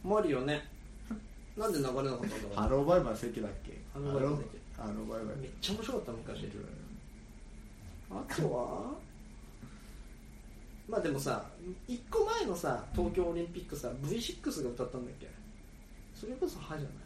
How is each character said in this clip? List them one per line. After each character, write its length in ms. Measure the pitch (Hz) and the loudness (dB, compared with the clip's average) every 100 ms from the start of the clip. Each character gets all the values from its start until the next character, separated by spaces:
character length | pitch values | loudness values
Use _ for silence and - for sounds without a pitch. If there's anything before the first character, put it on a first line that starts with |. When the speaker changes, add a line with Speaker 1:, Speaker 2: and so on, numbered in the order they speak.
Speaker 1:
マ 180 | 180 214 | 6 6
リ 140 | 180 131 | 8 6
オ 60 | |
ね。 280 | 135 147 - - - - - 220 - - - - | 4 2 0 -12 -12 -12 -6 -6 -8 -14 -10 0
な 100 | 220 | 2
ん 40 | |
で 80 | 165 | 4
流 60 | 135 | 4
れ 40 | |
な 40 | |
か 60 | 127 | 4
っ 20 | |
た 60 | 135 | 2
ん 0 | |
だ 80 | 120 | 2
ろ 320 | - - 107 | 0 -2 -2
う。 40 | 101 | 4
Speaker 2:
ハ 120 | 110 | 6
ロ 160 | 131 | 8
ー 20 | 143 | 10
バ 120 | 180 | 10
イ 20 | |
バ 140 | 135 | 8
イ 40 | 107 | 2
関 240 | 117 110 | 0 0
だ 60 | 104 | -2
っ 40 | 98 - | -2 -6
け？ 160 | - - | -10 -8
Speaker 1:
ハ 60 | 139 | -2
ロ 60 | 143 | 2
ー 80 | |
バ 60 | 139 | 4
イ 40 | |
バ 60 | 135 | 4
イ 40 | |
関。 40 | 147 - - - - | 4 0 -8 -10 -6
Speaker 2:
ハ 60 | |
ロ 60 | 110 | -4
ー、 40 | |
ハ 0 | |
ロ 100 | 104 | -2
ー 40 | 110 | -2
バ 80 | 113 | -2
イ 40 | 107 | -4
バ 80 | |
イ。 40 | 139 | -4
Speaker 1:
め 100 | 131 | -6
っ 20 | - | -4
ち 100 | - | -2
ゃ 20 | |
面 100 | 208 | 0
白 100 | 226 254 | 0 -2
か 40 | |
っ 40 | |
た、 80 | - | -2
昔。 320 | 113 - - | -6 -6 -6
Speaker 2:
う 40 | - | -6
ん。 20 | 104 - - - - - - - - - - - - - - - | -6 -8 -10 -10 -10 -12 -14 -14 -14 -12 -12 -12 -12 -12 -12 -8
Speaker 1:
あ 140 | 95 - - | -8 -2 4
と 180 | 143 | 4
は？ 420 | 127 - 180 226 302 - - - - - - - - - - - - - - - - - - - | 4 0 -2 -4 -6 -8 -12 -14 -14 -14 -14 -12 -12 -14 -12 -12 -14 -14 -14 -14 -14 -14 -14 0
ま 120 | 220 | 2
あ 20 | |
で 80 | 165 | 4
も 100 | 139 | 2
さ、 240 | 139 110 - - 180 180 - | 2 0 -2 -10 -8 -8 -6
一 120 | 247 - | -6 2
個 120 | 453 415 | 4 6
前 200 | 453 311 | 6 2
の 100 | 175 | 2
さ、 300 | 151 127 - | 2 0 0
東 180 | - 175 | 2 4
京 120 | 185 | 4
オ 100 | 170 | 2
リ 80 | 170 | 2
ン 60 | 170 | -2
ピ 140 | 185 | -4
ッ 60 | - | -6
ク 80 | 147 | -4
さ、 160 | 123 127 | -4 -2
ブ 120 | 143 | 0
イ 80 | 220 | 0
シ 120 | 233 | 0
ッ 80 | - | -2
ク 100 | 311 | -2
ス 120 | - | 0
が 60 | 127 | -2
歌 140 | 120 | 0
っ 80 | 127 | -2
た 60 | 127 | -2
ん 60 | 123 | -6
だ 60 | |
っ 40 | 135 | -8
け？ 80 | - - - - - - - - - - | -12 -12 -14 -14 -14 -16 -16 -16 -14 -10
そ 100 | 214 | -6
れ 80 | |
こ 140 | 254 359 | 0 0
そ 100 | - | 0
歯 180 | - 151 | -6 -4
じ 80 | 139 | -4
ゃ 20 | |
な 20 | |
い？ 80 | - | -8